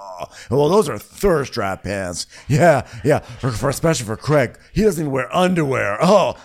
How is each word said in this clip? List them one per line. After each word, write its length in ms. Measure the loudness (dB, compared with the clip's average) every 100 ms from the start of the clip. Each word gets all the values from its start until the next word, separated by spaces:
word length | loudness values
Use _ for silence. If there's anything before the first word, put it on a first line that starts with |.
| -14 -14
"Oh, 360 | -14 -14 -4 0
well, 120 | 2
those 200 | 2 0
are 100 | -4
thirst 540 | -12 -4 0 0 -2
trap 280 | -6 -6 -6
pants." 440 | -6 -4 -6 -8 -10 -12 -2
Yeah, 380 | 4 4 4 0 -4
yeah, 160 | 0 0
for, 300 | -2 -8 -6
for, 180 | -4 -4
especially 380 | -2 0 -2 -4
for 100 | -6
Craig. 420 | 0 0 0 -4 -8
He 100 | 0
doesn't 180 | 2 0
even 100 | -2
wear 220 | -4 -2
underwear. 640 | 0 2 2 0 0 -2 0
Oh, 360 | 4 4 4 -2